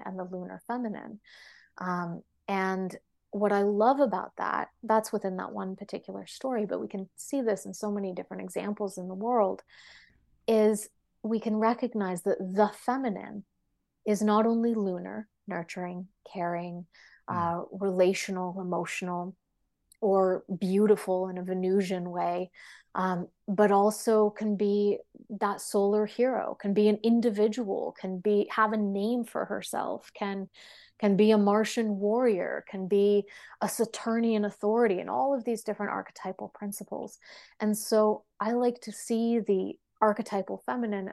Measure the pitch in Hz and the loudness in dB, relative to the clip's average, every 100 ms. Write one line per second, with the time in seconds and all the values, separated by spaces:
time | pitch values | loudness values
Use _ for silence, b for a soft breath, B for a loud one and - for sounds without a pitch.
0 | - 185 180 185 180 185 - 247 233 202 | -10 -10 -8 -10 -10 -12 -8 -6 -4 -6
1 | - 208 B B B B B - 180 180 | -12 -16 B B B B B -8 -4 -4
2 | 170 170 - _ - 196 190 190 185 - | -4 -8 -14 _ -4 -2 0 -2 -4 -8
3 | _ _ _ 202 208 202 202 202 226 277 | _ _ _ -2 2 2 2 4 4 4
4 | 269 185 - - - - - _ 220 220 | 2 0 -6 -6 -2 -2 -4 _ 0 0
5 | 214 208 190 185 190 208 190 190 202 175 | 2 -4 -4 -4 -6 -8 -8 -10 -10 -10
6 | - 196 180 - 262 247 202 180 220 196 | -10 -12 -14 -8 -4 -2 -2 -4 -6 -8
7 | 190 - - 277 226 190 196 185 208 202 | -10 -14 -6 -2 0 -2 -4 -8 -6 -4
8 | 196 185 180 190 185 180 190 208 202 185 | -4 -8 -10 -10 -8 -6 -6 -4 -6 -6
9 | 185 185 226 247 196 190 B B B B | -10 -6 0 2 2 0 B B B B
10 | B B _ _ - 220 214 208 - _ | B B _ _ 2 4 4 2 -4 _
11 | _ _ 214 226 220 214 220 240 240 220 | _ _ -4 -2 0 2 2 2 -2 -2
12 | 190 175 202 - 185 190 214 - - 254 | -2 -2 -2 -2 0 2 2 2 -4 -2
13 | 262 185 - 208 - _ _ _ _ _ | -2 -4 -8 -14 -16 _ _ _ _ _
14 | - 202 214 208 226 233 233 220 196 180 | -2 0 4 4 4 2 2 0 -2 -4
15 | 185 214 214 _ - 175 170 - 175 180 | -6 -10 -12 _ -10 -8 -8 -8 -8 -8
16 | 180 _ - - 175 170 175 175 175 b | -12 _ -14 -6 -4 -4 -6 -10 -14 b
17 | b b - 180 170 170 - 190 196 185 | b b -8 -2 -2 -2 -6 -4 -2 4
18 | 180 190 - 185 180 190 180 175 170 - | 4 4 -2 -4 -4 -6 -4 -4 -4 -6
19 | 180 175 180 - _ _ _ _ _ - | -6 -6 -6 -12 _ _ _ _ _ -2
20 | 214 196 190 185 - 185 185 196 214 202 | 2 4 4 2 -2 -4 2 4 6 6
21 | - 185 185 180 180 185 185 196 185 185 | 4 0 -2 -4 -4 -2 2 2 2 -2
22 | 175 175 175 175 185 B B B _ - | -4 -2 -2 -2 -4 B B B _ -4
23 | 185 180 - _ - 196 208 202 202 208 | -2 -2 -4 _ -4 4 6 6 4 2
24 | - 220 208 208 214 202 208 202 202 - | 2 4 4 0 -2 0 2 2 2 0
25 | - - - 202 208 202 - 208 202 208 | -6 -20 -14 -4 -4 -4 -2 0 2 2
26 | 214 - 247 240 - - 202 202 208 214 | 0 0 0 0 -4 -4 -2 4 4 4
27 | 226 233 233 208 214 214 208 - - - | 4 4 4 2 2 0 -4 -2 -4 -6
28 | 190 185 214 208 - - 220 220 208 196 | -8 -2 2 2 2 0 2 2 0 0
29 | 208 247 233 - - - - - - - | -2 -2 -2 -4 -4 -6 -6 -6 -6 -6
30 | - - 202 196 190 B B B B _ | -12 -8 -6 -6 -10 B B B B _
31 | 208 190 214 214 202 208 220 - 220 196 | 4 6 8 8 6 4 2 0 -2 0
32 | 208 226 254 190 180 - - 196 190 202 | 0 2 2 2 -2 -6 -8 -8 0 4
33 | 202 208 202 B B B 196 - 220 - | 6 4 0 B B B -6 -2 -4 -2
34 | 240 226 233 214 208 - 208 226 233 180 | -2 0 2 2 0 -2 0 4 4 2
35 | - 107 269 277 226 226 - 202 202 196 | -2 0 0 0 -2 -4 -4 -4 -4 -4
36 | 190 - 190 190 208 - 208 202 208 - | -8 -10 -10 -8 -12 -10 -10 -10 -10 -10
37 | - - B B B B 214 214 - 220 | -10 -14 B B B B -2 -2 0 4
38 | 214 208 - - 208 240 247 240 - - | 4 2 -6 -6 -2 0 0 -2 -8 -12
39 | - 226 233 233 214 196 185 - _ _ | -2 0 2 2 2 0 0 -8 _ _
40 | 214 208 220 196 190 196 - 247 233 202 | 2 2 -2 -4 -4 -6 -6 -4 -2 -4
41 | 190 | -6